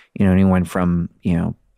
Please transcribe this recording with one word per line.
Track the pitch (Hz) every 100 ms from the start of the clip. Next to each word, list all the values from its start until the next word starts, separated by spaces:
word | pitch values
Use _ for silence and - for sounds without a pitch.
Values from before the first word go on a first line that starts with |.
| _
you | - 98
know, |
anyone | 92 95 92
from, | 85 95 90 87 85 _
you | - 85
know, | 85 - _